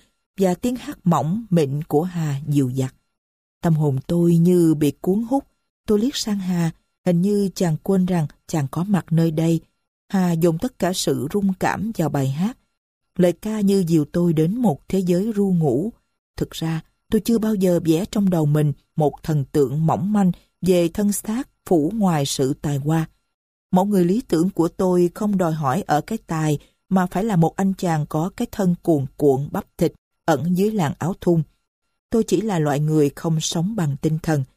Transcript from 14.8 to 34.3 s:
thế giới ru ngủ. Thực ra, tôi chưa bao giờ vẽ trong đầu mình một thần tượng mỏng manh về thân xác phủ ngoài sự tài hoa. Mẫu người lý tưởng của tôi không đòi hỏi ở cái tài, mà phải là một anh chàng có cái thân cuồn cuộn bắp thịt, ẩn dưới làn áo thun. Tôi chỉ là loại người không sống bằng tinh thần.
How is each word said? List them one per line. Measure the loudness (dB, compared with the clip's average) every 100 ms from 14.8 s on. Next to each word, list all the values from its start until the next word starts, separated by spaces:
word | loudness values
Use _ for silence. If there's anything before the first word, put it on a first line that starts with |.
| -2
thế | -2
giới | 0 0 0
ru | 0 0 2
ngủ. | 2 0 -2 -8 _ _ _ -8
Thực | -8
ra, | -6 -6 -6 -8 _ _
tôi | -2 0
chưa | 0
bao | 0 0
giờ | 2 2 2
vẽ | 0 0
trong | 0 2
đầu | 2 2
mình | 2 0 -2 _ -2
một | -2 -2
thần | -4 -4 -2
tượng | 0 0 2 0
mỏng | 0 0
manh | 2 2 0 _ _
về | 0 2 2
thân | 0 -2
xác | -2 -4 -6 -8 _ 0
phủ | 2 2 0
ngoài | 0 0 -2
sự | -2 -2
tài | -2 -4 -4
hoa. | 0 -2 -2 _ _ _ _ _ _
Mẫu | 0 2
người | 2 2
lý | 0
tưởng | 0 0 0
của | 0 -2
tôi | 0 0 2 0 0
không | -2 0
đòi | 0
hỏi | -2 -2 -2 0
ở | -2
cái | -2 -8
tài, | -6 -4 -2 -2 -6 _ -2
mà | 0 0
phải | -2
là | 0 2
một | 2 2
anh | -2
chàng | -2 -2 -2 -2
có | -4 -4 -6
cái | -8
thân | -2 -2 0
cuồn | 0 0 -2 0
cuộn | 2 2 -2
bắp | -8 -10 -4
thịt, | -4 -4 _ _ -2
ẩn | 0 0 0
dưới | 0
làn | 0 -2 -2
áo | -6 -2
thun. | 2 2 0 _ _ _ _ _ _
Tôi | -2
chỉ | 0 0
là | 0 0
loại | 0 0
người | 0 2 2 0
không | -2 -2
sống | -2 -4 -4 -2
bằng | -4 -2
tinh | -2 -2
thần. | -2